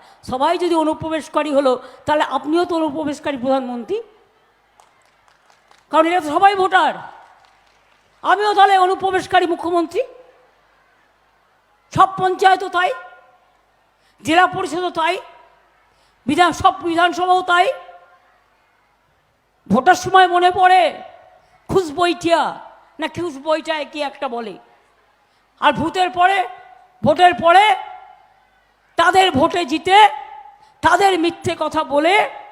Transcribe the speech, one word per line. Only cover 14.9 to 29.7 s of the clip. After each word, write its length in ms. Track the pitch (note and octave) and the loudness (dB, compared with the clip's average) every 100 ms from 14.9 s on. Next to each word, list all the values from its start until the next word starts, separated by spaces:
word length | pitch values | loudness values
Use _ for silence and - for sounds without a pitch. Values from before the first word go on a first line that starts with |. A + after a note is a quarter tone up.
| E4+ D#4+ F#4+ - - _ _ _ _ _ _ _ _ - | -4 -4 -4 -10 -20 _ _ _ _ _ _ _ _ -4
বিধান-, 280 | D4+ F4 | 0 0
সব 200 | - F#4+ F#4 | 2 0 0
বিধানসভাও 580 | E4+ E4 F4 E4 F#4 F#4 | -4 0 0 0 0 0
তাই। 260 | F4+ F4 G4 - - - _ _ _ _ _ _ _ _ _ _ _ _ _ _ _ _ - | 2 0 0 -4 -12 -20 _ _ _ _ _ _ _ _ _ _ _ _ _ _ _ _ -2
ভোটের 280 | G#3+ B3+ F4 | 0 2 2
সময় 320 | F#4 F#4 F#4 | 2 4 4
মনে 240 | F4 F4+ | 4 2
পড়ে 300 | F4+ F#4 F#4 D#4 - - - - _ _ _ - | 4 4 4 2 -2 -14 -20 -20 _ _ _ -4
খুশবইটিয়া 720 | F#4+ E4+ C#4+ F4 E4+ E4 E4 A3+ - - - _ - | -2 -2 -2 -2 -2 0 0 0 -6 -16 -20 _ -12
না 80 | D#4+ | -12
খুশবইটায় 800 | D#4+ F4 C4+ D#4 D#4 D#4+ D#4 C#4+ | -8 -10 -8 -6 -6 -4 -8 -10
কি 160 | D4+ | -10
একটা 260 | C#4+ C#4 C#4 | -10 -10 -10
বলে, 300 | A#3 A3 E3 _ _ _ _ _ _ _ _ _ - | -10 -12 -16 _ _ _ _ _ _ _ _ _ -4
আর 120 | C#4+ | -2
ভোটের 360 | B3+ D#4 F#4 F4+ | -2 -2 -2 -2
পরে, 380 | F4+ F4+ G4 - - - - _ _ | 2 2 0 -4 -10 -20 -20 _ _
ভোটের 300 | A#3+ D#4 F4+ | -2 4 4
পরে 420 | E4+ E4 F4+ G#4+ F#4+ - - - - _ _ _ _ _ _ _ - | 4 4 6 4 2 -6 -18 -20 -20 _ _ _ _ _ _ _ -2
তাদের 360 | E4 F#4 F#4+ | 2 4 4
ভোটে 340 | C#4 E4 F4 | 2 0 0
জিতে 320 | D4+ | -4